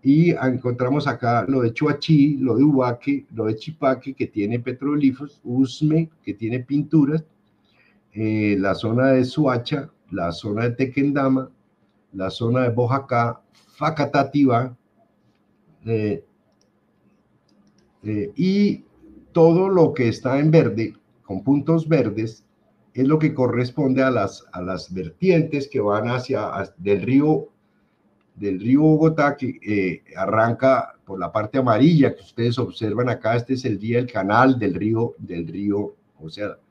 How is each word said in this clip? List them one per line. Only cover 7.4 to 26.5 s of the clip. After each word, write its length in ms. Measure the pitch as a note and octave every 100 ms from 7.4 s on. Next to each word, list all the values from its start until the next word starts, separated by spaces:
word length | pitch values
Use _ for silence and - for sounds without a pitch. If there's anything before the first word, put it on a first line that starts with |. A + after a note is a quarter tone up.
| _ _ _ _ _ _ _
eh, 420 | G#2 A2 A2 G#2+ G2
la 160 | G2 F#2
zona 320 | A#2 A#2 C3
de 180 | C3 B2+
Suacha, 640 | - C#3+ B2 - D3+ - _ _
la 200 | F#2+ E2+
zona 340 | E2+ A2 G#2 A#2
de 60 |
Tequendama, 760 | A#2 B2+ C3 C#3 C#3+ C3+ C3 C3 _ _ _ _ _ _
la 160 | F#2+ F#2
zona 320 | - A#2 B2
de 80 | B2
Bojacá, 720 | A2+ A#2+ C3+ - A#2+ A#2 A#2 _ _ _ _
Facatativá, 1000 | D#3 D#3+ C#3 C#3+ C3 D3 C3+ A#2 C3 B2 _ _ _ _ _ _ _ _ _ _ A2
eh, 380 | A2+ G#2+ G2+ _ _ _ _ _ _ _ _ _ _ _ _ _ _ _ _ _ _
eh, 280 | G#2+ G#2 G2+ -
y 500 | F3+ G3 G3+ - _ _ - - _
todo 340 | F3 E3 E3 F#3+
lo 260 | F#3+ D#3
que 140 | - A#2+
está 320 | A2 B2+ C3+
en 120 | D#3
verde, 420 | D#3+ A#2+ G#2 A2 - _ _
con 200 | - F#2+
puntos 440 | G#2 C#3+ D#3 E3 D#3+
verdes, 560 | D#3 A2+ G2+ A2+ - _ _ _ _ _
es 140 | B2 C3
lo 120 | D#3
que 140 | D#3
corresponde 680 | B2+ B2 A#2+ B2 - C3+ C3
a 80 | C3
las, 340 | B2 G2 - _
a 80 | -
las 320 | F2+ F#2 -
vertientes 720 | F#2 D#2+ _ F#3 E3+ D#3 C#3+ -
que 140 | A#2+
van 260 | G#2 G#2 A#2
hacia, 400 | B2+ - B2
a-, 260 | G#2